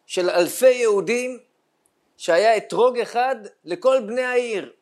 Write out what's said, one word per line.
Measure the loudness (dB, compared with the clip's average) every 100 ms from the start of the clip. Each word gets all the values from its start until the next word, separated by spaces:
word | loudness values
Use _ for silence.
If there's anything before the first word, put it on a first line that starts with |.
| -8
של | -4 0
אלפי | 0 0 2 4
יהודים, | 4 2 0 0 -2 -4 -10 _ _ _ _ _ _ _ _
שהיה | 0 2 4 2
אתרוג | -2 0 2 0
אחד | -4 -2 -2 -4 -10 -18
לכל | -12 -2 0 0 0
בני | -4
העיר. | -2 -2 -2 -6 -8 -14